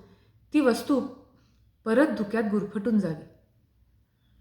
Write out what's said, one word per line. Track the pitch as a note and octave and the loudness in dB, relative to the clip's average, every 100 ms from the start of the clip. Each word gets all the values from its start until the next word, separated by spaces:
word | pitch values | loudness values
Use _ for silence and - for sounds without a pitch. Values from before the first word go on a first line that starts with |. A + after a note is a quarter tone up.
| - _ _ _ _ | -18 _ _ _ _
ती | D4+ | 2
वस्तू | B3+ A3+ - C4 G3 - - _ _ _ _ _ A3 | 2 2 0 0 -2 -10 -20 _ _ _ _ _ 0
परत | A3 D#4 | 2 2
धुक्यात | G#3+ G3+ A3+ G#3+ | 0 -4 -2 0
गुरफटून | G#3 - G#3+ A3 G#3+ | -2 -2 -6 0 0
जावी, | F3+ D#3 - - _ _ _ _ _ _ _ _ _ _ | 0 -4 -12 -20 _ _ _ _ _ _ _ _ _ _